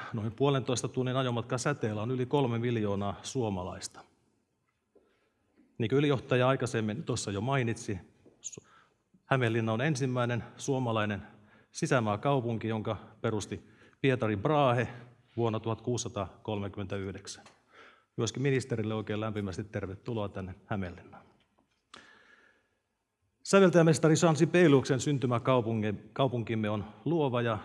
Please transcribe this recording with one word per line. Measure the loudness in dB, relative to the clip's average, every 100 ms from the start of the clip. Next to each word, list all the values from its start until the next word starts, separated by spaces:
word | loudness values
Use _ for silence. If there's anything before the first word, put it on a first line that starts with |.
| -6
noin | -6 -4
puolentoista | 0 2 2 0 -2 -2
tunnin | -2 -2 0
ajomatka | 0 -2 -2 -2
säteellä | -2 -2 -2 -2
on | -4
yli | -4 0
kolme | 2 2 0
miljoonaa | 0 0 0 0 -2 -6
suomalaista. | -6 -4 -2 -4 -6 -10 -12 -16 -20 _ _ _ _ _ _ _ _ _ _ _ _ _ _ _ _ -6
Niin | 0
kuin | 2
ylijohtaja | 2 0 0 2 4
aikaisemmin | 2 0 -2 -2 -4
tuossa | -4 -6 -4
jo | -4
mainitsi, | -2 0 0 -4 -6 -8 -12 _ _ _ -16 -16 -20 -20 _ _ _ _ 0
Hämeenlinna | 2 2 2 0
on | 0
ensimmäinen | 0 0 -2 0 0 -2 -6 -8
suomalainen | -4 -2 0 0 0 -4 -10 -20 -20 -20 _
sisämaakaupunki, | -8 0 2 2 0 2 0 0 -2 -2
jonka | -4 -4 -6 -10 -6
perusti | -2 -2 -4 -10 -12 -20 -20 _
Pietari | 2 2 2 0
Brahe | 2 4 4 4 0 -6 -18 _ _ -2
vuonna | 0 0
tuhat | -2 -4
kuusisataakolmekymmentäyhdeksän. | -2 -4 -4 -6 -6 -8 -6 -4 -4 -6 -6 -6 -6 -10 -14 -16 -20 _ _ -20 -20 -20 _ -4
Myöskin | -4 0
ministerille | 0 0 0 -4 -2
oikein | -4 -4 -4
lämpimästi | -4 -4 -6 -6
tervetuloa | -8 -8 -8 -10 -6 -6 -6
tänne | -8 -10 -12 -8
Hämeenlinnaan. | -6 -6 -10 -18 -20 -20 _ _ _ _ _ _ -20 -20 -20 -20 -20 _ _ _ _ _ _ _ _ _ _
Säveltäjämestari | 4 6 8 8 6 6 4 6
Jean | 6 4
Sibeliuksen | 4 6 6 6 4 0
syntymäkaupunkimme | 0 -2 0 0 2 2 2 0 -2 -4 -6 -2 0 0 -4 -2 -2
on | -2 -6 -6 -2
luova | 0 0 0
ja | 0 -2